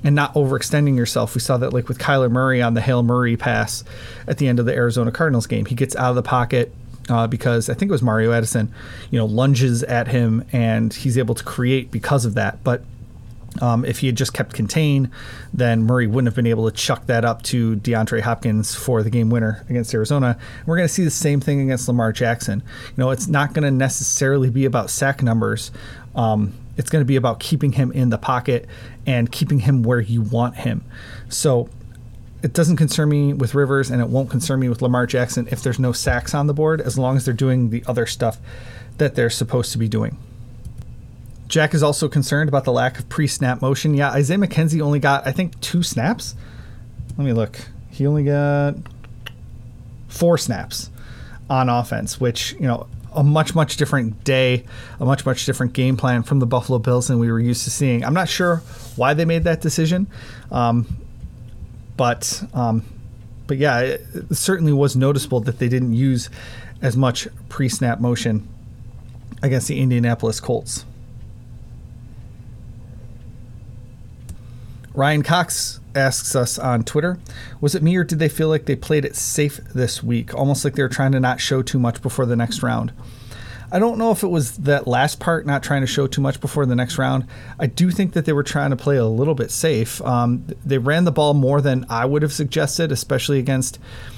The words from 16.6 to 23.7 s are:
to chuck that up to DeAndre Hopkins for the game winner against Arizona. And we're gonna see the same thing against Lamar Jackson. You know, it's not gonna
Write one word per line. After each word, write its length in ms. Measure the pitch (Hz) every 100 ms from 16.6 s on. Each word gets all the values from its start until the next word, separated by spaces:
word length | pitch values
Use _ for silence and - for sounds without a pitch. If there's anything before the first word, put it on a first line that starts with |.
| 113
to 60 | -
chuck 300 | - 131 -
that 180 | 117
up 180 | 117 113
to 320 | - 127 113 107
DeAndre 440 | 113 113 110 117
Hopkins 540 | 113 117 117 110 104
for 280 | - - 117
the 80 | 107
game 200 | 120 113
winner 340 | 120 110 107 -
against 240 | 123 113
Arizona. 420 | 113 107 143 127 117 - -
And 80 | -
we're 100 | 170
gonna 120 | 170
see 160 | -
the 60 | 165
same 300 | - 151 143
thing 200 | 139 139
against 280 | 135 127 -
Lamar 240 | 120 113
Jackson. 500 | 110 120 120 - 101 - - -
You 60 | -
know, 120 | 127
it's 180 | 131 -
not 260 | 147 143
gonna 160 | - 143